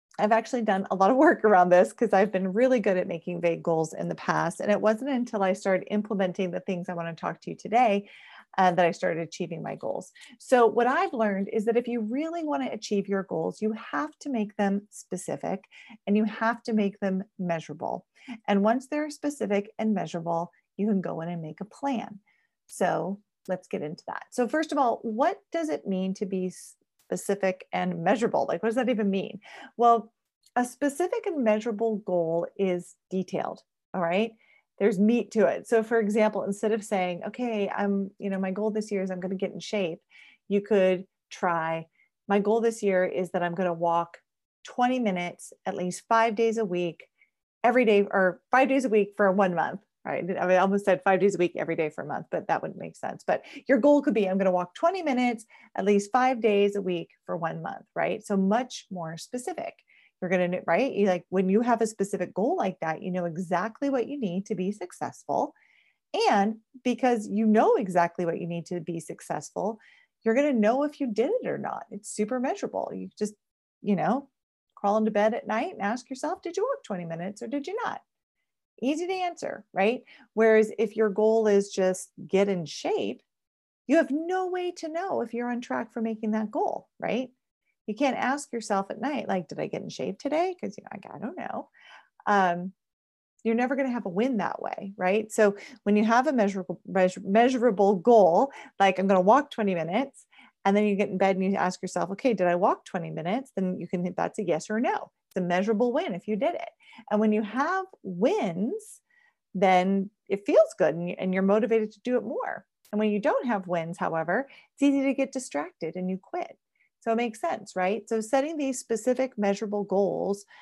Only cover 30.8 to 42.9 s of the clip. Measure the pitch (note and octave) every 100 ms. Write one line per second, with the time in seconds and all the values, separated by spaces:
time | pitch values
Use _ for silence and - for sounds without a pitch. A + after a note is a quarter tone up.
30.8 | C#4+ C#4+ F4+ A#4+ G#4+ D#4 A3 G#3+ A#3 G#3
31.8 | A3+ G#3 G3+ F3+ E3 E3 E3+ - G3 F3+
32.8 | - _ - F#3 F#3 F#3 - - _ _
33.8 | _ F#3 E3+ F#3 A3+ - _ _ _ -
34.8 | G3+ F#3 G#3+ A#3+ - A3 F3 F2+ - A3+
35.8 | A3 A#3 G#3 A3 G#3+ G#3+ G3 G3+ A3 A3
36.8 | G#3+ G3 F3+ F3 - A#3 B3 G#3+ G3 -
37.8 | G3+ G3 G3 - G3+ F#3+ F#3+ F#3+ A3 G#3+
38.8 | G#3+ G3+ F#3+ F3+ F#3 F#3+ F#3+ F3 - G#3+
39.8 | F3 E3+ _ - - _ - G3+ G3+ G#3
40.8 | F#3 F#3 F#3 _ _ - F#3 E3+ E3 E3
41.8 | E3 _ _ _ - G3+ G3+ A3+ A#3 A3+
42.8 | G3+